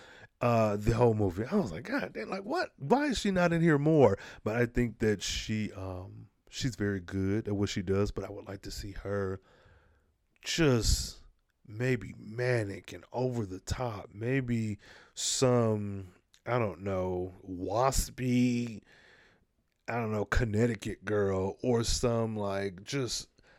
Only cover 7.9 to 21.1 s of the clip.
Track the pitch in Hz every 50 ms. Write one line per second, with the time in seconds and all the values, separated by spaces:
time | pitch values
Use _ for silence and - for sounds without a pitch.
7.9 | 98 98 104 104 - - 95 - 101 104 - - 98 101 - 98 - - 110 101
8.9 | 92 - - 98 101 101 98 92 95 95 - _ _ _ _ _ _ _ _ _
9.9 | _ _ _ _ _ _ _ _ _ _ - - - 165 165 143 123 117 104 -
10.9 | - - - - - - - - _ _ _ _ _ _ _ - 104 110 123 131
11.9 | 127 113 98 - - - - 104 110 120 123 127 123 117 107 98 98 - - -
12.9 | - 90 - - - - 127 127 123 117 110 92 92 92 - - - - 127 120
13.9 | 107 98 - - - 101 110 120 135 139 127 120 120 113 110 107 104 - - -
14.9 | - - - _ _ - - - - - 135 127 123 120 117 110 107 104 104 101
15.9 | 98 98 95 90 - _ _ _ _ _ _ 117 120 123 113 101 82 80 98 98
16.9 | 95 92 92 92 90 90 92 95 90 - - 98 92 87 92 92 101 113 131 135
17.9 | - - - - - - 123 123 123 123 123 123 120 120 120 117 107 92 - -
18.9 | - - - - - _ _ _ _ _ _ _ _ _ _ _ _ _ _ -
19.9 | 113 120 117 107 107 107 101 - - - 123 110 101 107 120 120 113 104 - 110
20.9 | 92 - 95 98